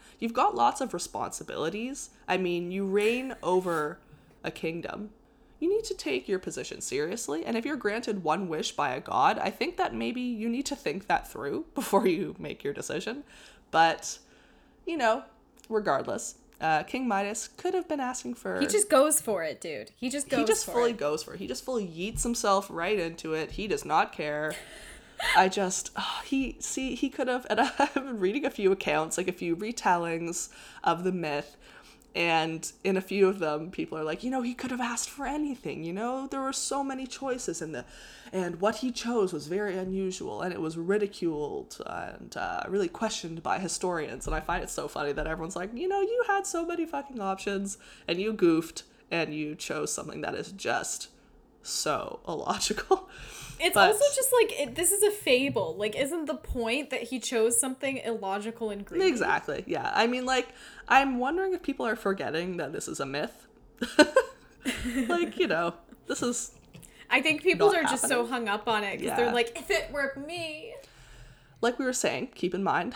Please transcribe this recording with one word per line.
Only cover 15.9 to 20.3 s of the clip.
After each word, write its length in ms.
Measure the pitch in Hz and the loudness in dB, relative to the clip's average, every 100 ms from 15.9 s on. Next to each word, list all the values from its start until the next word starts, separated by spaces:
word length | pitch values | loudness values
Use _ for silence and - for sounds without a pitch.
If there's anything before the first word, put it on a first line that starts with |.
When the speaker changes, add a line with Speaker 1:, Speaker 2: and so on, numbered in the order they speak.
| 139 113 113 - - - - | 2 0 -4 -6 -12 -20 -4
Speaker 1:
uh, 220 | 160 156 | 2 2
King 240 | 151 247 254 | 2 -2 0
Midas 420 | 196 202 220 - - | 0 0 -4 -8 -4
could 160 | 359 | 0
have 120 | 370 349 | 0 0
been 120 | 294 | -4
asking 340 | 254 254 247 | -4 -4 -8
for 240 | 240 190 180 | -8 -4 0
Speaker 2:
He 60 | 277 | 2
just 240 | 427 - | 2 6
goes 300 | 277 302 302 | 6 6 4
for 240 | - 196 | 2 0
it, 160 | 160 131 | -2 -4
dude. 320 | 170 139 113 _ | -8 -8 -10 _
He 140 | 247 | -4
just 160 | 277 | -4
Speaker 1:
He 100 | 277 | 0